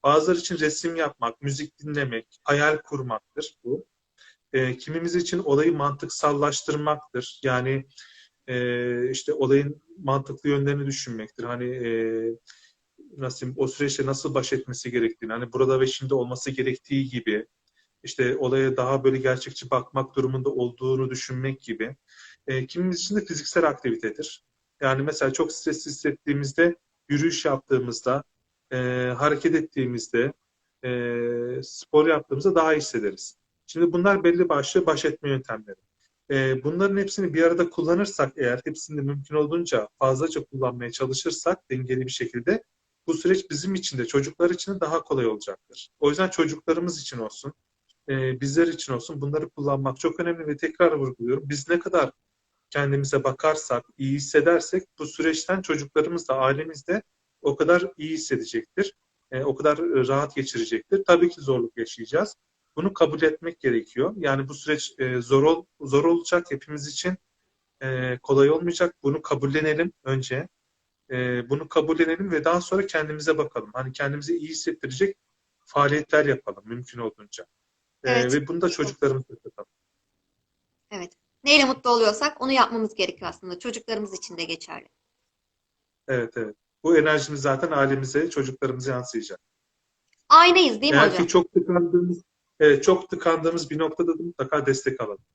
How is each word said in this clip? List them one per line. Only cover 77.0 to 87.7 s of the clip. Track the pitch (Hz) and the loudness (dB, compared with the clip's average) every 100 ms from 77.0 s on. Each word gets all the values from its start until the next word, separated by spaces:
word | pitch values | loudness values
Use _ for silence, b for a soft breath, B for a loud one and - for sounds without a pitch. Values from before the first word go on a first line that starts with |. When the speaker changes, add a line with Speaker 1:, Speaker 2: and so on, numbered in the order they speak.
| 113 - 104 - - _ _ _ _ _ | -10 -10 -20 -18 -18 _ _ _ _ _
Speaker 1:
E, | 131 | 0
Speaker 2:
Evet. | 123 123 | 2 2
Speaker 1:
ve | 143 143 | 0 -2
bunu | 170 | -2
da | 175 | -2
çocuklarımıza | - 139 - 139 131 - - | 0 -4 0 0 0 -6 -16
katalım. | - - - _ _ _ _ _ _ _ _ _ _ _ _ | -18 -18 -20 _ _ _ _ _ _ _ _ _ _ _ _
Speaker 2:
Evet. | 202 175 _ _ _ | -12 -12 _ _ _
Neyle | 277 294 | 6 6
mutlu | 269 262 247 | 6 2 2
oluyorsak | 226 220 214 285 294 | 4 4 2 -4 -2
onu | 262 | 0
yapmamız | 262 - 226 220 | 4 2 2 -4
gerekiyor | - 185 - 170 | -2 -4 -4 -10
aslında. | - 185 175 | -10 -12 -10
Çocuklarımız | 240 226 226 214 208 | -8 -10 -6 -6 -6
için | 190 - 170 | -10 -12 -10
de | |
geçerli. | 165 165 - 170 - _ _ _ _ _ _ _ _ _ _ _ - | -8 -8 -10 -16 -16 _ _ _ _ _ _ _ _ _ _ _ -4
Speaker 1:
Evet, | 127 117 123 | -2 -2 -6
evet. | 107 - _ _ | -8 -10 _ _
Bu | 160 165 | 4 6
enerjimiz | 156 151 139 147 | 6 2 0 -2
zaten | 139 135 - | 0 0 0